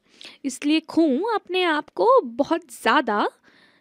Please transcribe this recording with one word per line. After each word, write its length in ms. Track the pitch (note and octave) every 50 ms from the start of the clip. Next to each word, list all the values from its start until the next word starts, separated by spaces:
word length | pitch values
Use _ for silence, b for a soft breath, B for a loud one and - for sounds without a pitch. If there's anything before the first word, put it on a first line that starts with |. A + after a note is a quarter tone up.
| _ B B B B B B B B
इसलिए 340 | C#4 - - - D4 D#4 D#4+
खूं 560 | - - - D#4 E4 D4+ B3 C#4 G4 A#4+ A4
अपने 280 | G4 - - F4+ F#4 F4+
आप 260 | E4+ D4+ D4 D4+ _
को 320 | - - F4+ A4+ C5+ B4
बहुत 400 | E4 A#3+ A#3 A#3+ C#4 - D#4+ E4
ज़्यादा 680 | E4+ - - - - A3+ A#3+ D4+ C4+ A#3 G#3 G#3 D4 - - _ b b b b b b b b